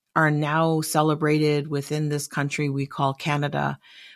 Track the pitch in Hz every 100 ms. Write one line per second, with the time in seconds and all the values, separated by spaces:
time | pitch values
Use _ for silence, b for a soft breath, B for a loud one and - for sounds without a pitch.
0 | _ - 156 151 151 156 165 156 156 156
1 | 156 151 151 151 151 147 147 143 139 151
2 | 151 147 143 - 143 147 147 139 139 -
3 | 139 135 160 147 143 143 143 143 B B
4 | B